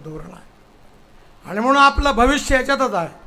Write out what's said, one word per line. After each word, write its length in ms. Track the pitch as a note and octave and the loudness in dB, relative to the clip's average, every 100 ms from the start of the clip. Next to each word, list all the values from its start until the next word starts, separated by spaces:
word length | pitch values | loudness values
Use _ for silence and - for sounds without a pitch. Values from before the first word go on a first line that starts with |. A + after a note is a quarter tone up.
धोरण 280 | D#3 D#3 C#3+ | -16 -16 -16
आहे. 140 | C#3 - - _ _ - - - - - - - | -20 -20 -20 _ _ -20 -20 -20 -20 -20 -20 -10
आणि 100 | G3+ | -4
म्हणून 180 | B3+ C#4 | 2 4
आपलं 340 | C#4 - C#4+ | 4 4 0
भविष्य 440 | A3 B3+ D4 - C4 | 2 2 2 0 -2
याच्यातच 380 | C4 C4+ B3 | 0 -2 -2
आहे. 140 | F#3+ D#3+ - | -2 -6 -10